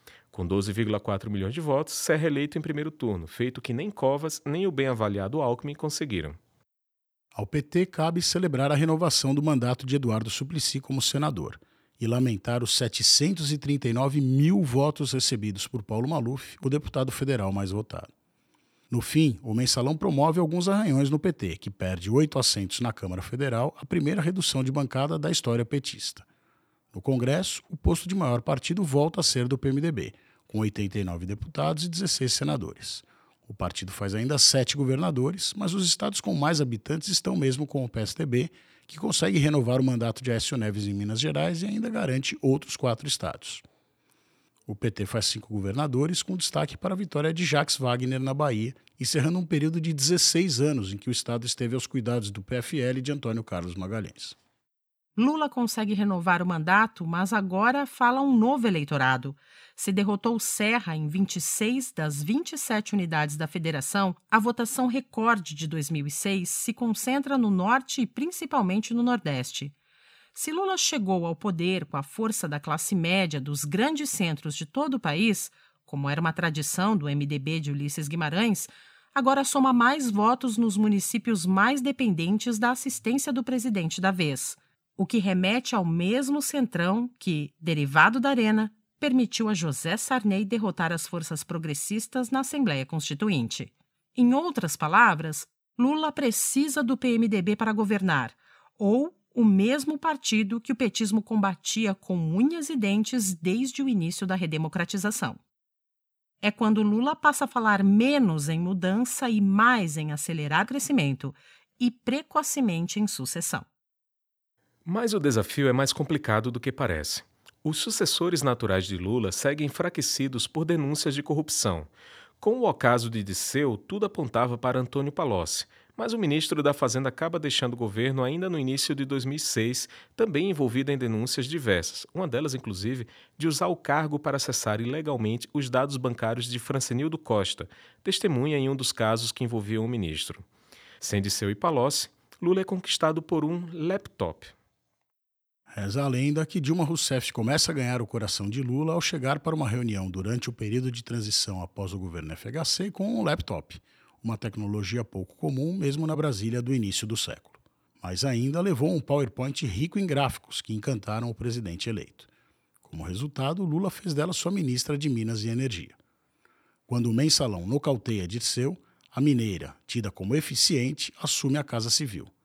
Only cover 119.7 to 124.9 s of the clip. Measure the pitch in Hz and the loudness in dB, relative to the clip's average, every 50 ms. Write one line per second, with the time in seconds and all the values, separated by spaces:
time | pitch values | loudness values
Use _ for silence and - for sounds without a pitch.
119.7 | - - 170 175 - 170 135 - - - 135 135 131 117 - - - 156 165 156 | -2 -2 -4 -4 -2 -2 -2 -2 -2 -2 -2 -2 -2 -4 -4 -4 -2 -4 0 0
120.7 | 175 160 143 139 151 147 - 156 135 143 143 - 151 151 151 151 - - - 110 | 0 0 0 0 -2 0 0 -2 -2 -2 -2 -2 -2 -2 -2 -2 -2 0 0 0
121.7 | 87 80 78 - _ _ - - - - - - _ - - 214 233 262 240 202 | 0 -2 -4 -12 _ _ -20 -20 -20 -20 -20 -20 _ -2 0 0 2 4 2 0
122.7 | 131 - - 123 120 120 117 117 113 110 101 98 92 - - - - 139 147 135 | 0 4 4 6 6 6 2 -2 -4 -4 -4 -4 -4 -4 -4 -2 0 0 0 0
123.7 | 113 101 - - 190 208 214 196 - - 151 117 - 113 123 123 120 117 - 127 | 0 -2 -6 -6 -4 -2 -2 -2 -2 -4 -6 0 2 2 2 2 0 -2 -2 0
124.7 | 131 131 123 120 | 0 0 0 0